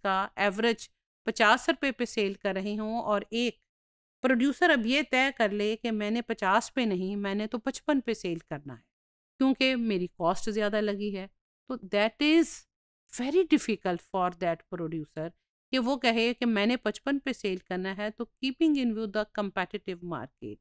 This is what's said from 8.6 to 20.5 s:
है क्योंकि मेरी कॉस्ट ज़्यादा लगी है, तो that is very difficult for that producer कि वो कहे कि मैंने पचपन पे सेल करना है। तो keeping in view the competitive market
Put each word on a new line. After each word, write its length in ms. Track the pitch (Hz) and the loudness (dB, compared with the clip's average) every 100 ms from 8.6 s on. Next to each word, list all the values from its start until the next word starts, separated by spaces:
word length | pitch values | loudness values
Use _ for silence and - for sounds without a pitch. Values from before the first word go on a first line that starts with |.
| 143 | -12
है 100 | 120 _ _ _ _ _ - | -16 _ _ _ _ _ 0
क्योंकि 360 | 262 - 262 254 | 2 4 2 2
मेरी 320 | 226 190 180 | 0 0 -2
कॉस्ट 420 | - 170 180 - | -2 0 0 -2
ज़्यादा 300 | 214 208 208 | -2 0 0
लगी 300 | 208 202 208 | -2 -2 -6
है, 180 | 196 190 _ _ _ - | -6 -12 _ _ _ -12
तो 80 | 254 185 | -10 -2
that 320 | 208 220 - 294 | 0 0 2 4
is 240 | 330 294 - _ _ _ _ _ | 4 4 -2 _ _ _ _ _
very 300 | - 254 339 339 | -8 0 2 4
difficult 480 | 294 - 202 190 175 | 2 2 -2 -2 -4
for 280 | - 190 180 175 | -4 -2 -2 0
that 220 | 175 165 - | -2 -2 -6
producer 560 | 175 160 165 151 156 165 _ _ _ - | -8 -6 -6 -8 -8 -10 _ _ _ -4
कि 60 | 262 240 | 0 0
वो 80 | 277 | 2
कहे 300 | 240 226 233 | 2 2 0
कि 120 | 240 240 | 0 0
मैंने 320 | 208 214 240 214 | 2 2 0 -2
पचपन 340 | - - 285 277 | -4 -4 -4 -4
पे 80 | |
सेल 260 | 233 202 185 - | -4 -4 -6 -6
करना 240 | 185 190 190 | -6 -6 -6
है। 100 | 214 | -8
तो 180 | 214 233 - | -8 -12 -6
keeping 320 | 262 254 320 285 | -6 0 2 4
in 100 | 247 214 | 2 0
view 100 | 220 214 | -2 -4
the 100 | 208 - | -4 -4
competitive 640 | 202 190 180 208 - 175 175 147 | -4 -2 -4 -6 -8 -10 -8 -8
market 420 | 127 - 110 | -10 -14 -14